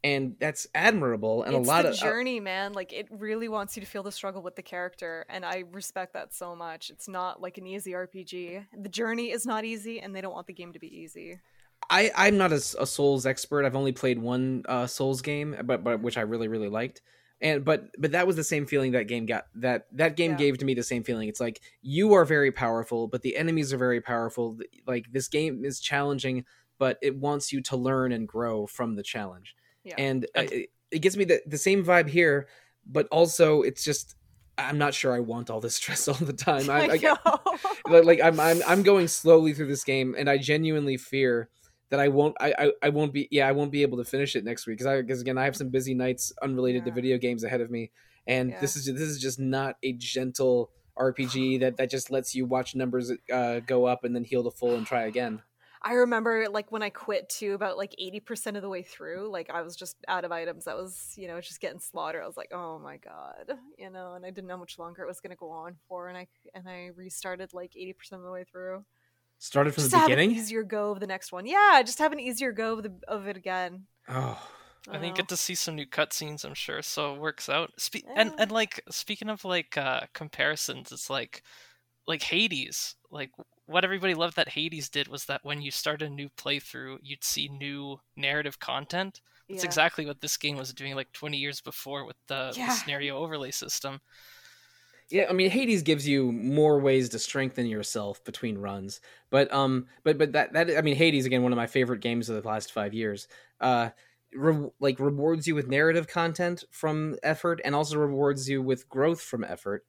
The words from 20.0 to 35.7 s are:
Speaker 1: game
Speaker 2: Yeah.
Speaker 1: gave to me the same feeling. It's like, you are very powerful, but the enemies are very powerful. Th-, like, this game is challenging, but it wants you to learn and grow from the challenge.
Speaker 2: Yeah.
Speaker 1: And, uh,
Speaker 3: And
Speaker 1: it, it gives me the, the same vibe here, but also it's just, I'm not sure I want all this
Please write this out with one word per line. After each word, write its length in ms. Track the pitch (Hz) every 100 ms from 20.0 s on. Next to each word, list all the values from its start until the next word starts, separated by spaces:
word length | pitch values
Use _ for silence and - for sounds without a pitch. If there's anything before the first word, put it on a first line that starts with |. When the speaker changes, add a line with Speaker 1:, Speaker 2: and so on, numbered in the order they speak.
| 160 151
Speaker 1:
game 160 | 170
Speaker 2:
Yeah. 60 | 147
Speaker 1:
gave 220 | 143 127
to 60 | 139
me 100 | 120
the 80 |
same 200 | 117 123
feeling. 240 | 113 113 107
It's 140 | 107
like, 180 | 120 110 - _
you 320 | 131 147 208
are 100 | 202
very 300 | 151 151 139
powerful, 560 | - 123 113 113 117 113
but 120 | 123
the 140 | 127 139
enemies 380 | 165 160 139
are 40 | 131
very 220 | 127 120
powerful. 560 | 120 120 117 123 117 113
Th-, 100 | - _ 127
like, 240 | 123 113
this 160 | 131 131
game 380 | 147 156 127 139
is 160 | 131
challenging, 640 | - 143 143 139 131 127 123 _ _ _
but 200 | 131 -
it 160 | 143 135
wants 340 | 143 147 -
you 80 | 139
to 120 | 127 131
learn 380 | 127 131 127
and 120 | 117 110
grow 360 | 110 117 110 104
from 300 | - 117 104
the 80 |
challenge. 540 | 98 110 98 90 95 _ _ _ 190
Speaker 2:
Yeah. 100 | 165
Speaker 1:
And, 280 | 139 131 - -
uh, 60 |
Speaker 3:
And 100 | -
Speaker 1:
it, 180 | - - _ _
it 80 | 160
gives 160 | 175 196
me 80 |
the, 180 | 185 160 151
the 100 | 147
same 280 | 190 196 175
vibe 240 | 175 151
here, 400 | 160 165 143 139 - _ _ -
but 220 | 139 151
also 500 | 156 170 - 160 151
it's 200 | 127 -
just, 340 | - 143 - - _ _ _ -
I'm 200 | 135 147
not 160 | 143
sure 200 | 135 139 123
I 60 |
want 280 | 113 117 117
all 120 | 113
this 140 | 113